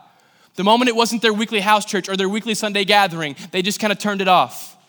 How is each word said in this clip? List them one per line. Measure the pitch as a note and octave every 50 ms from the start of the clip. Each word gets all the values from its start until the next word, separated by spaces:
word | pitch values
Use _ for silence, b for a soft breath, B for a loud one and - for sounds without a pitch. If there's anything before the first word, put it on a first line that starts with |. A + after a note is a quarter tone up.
| _ _ b b b b b b b b b
The | - F3+
moment | G#3 A3+ A#3+ B3+ B3
it | A3+
wasn't | A3+ A#3 G#3+ A#3 A3
their | - A3+ G#3+
weekly | G3+ A3+ G#3+ A3+ G#3
house | F#3 G#3+ G#3+ G#3 G3+
church | - - F#3+ - G3
or | F#3+
their | F#3 G3 F#3
weekly | G3+ A3 - A#3 G#3+
Sunday | - A3 G#3 G3 G3+ G3
gathering, | F3 G#3 G3+ G3 F#3+ E3 E3 D#3+ D3 - - B F3+
they | B F#3
just | F3+ G#3 G3 -
kinda | A3+ G#3+ G3+
turned | - - G#3 G3+ G3
it | F#3+ F#3
off. | F#3 E3 C3+ B2 - - - - - _ b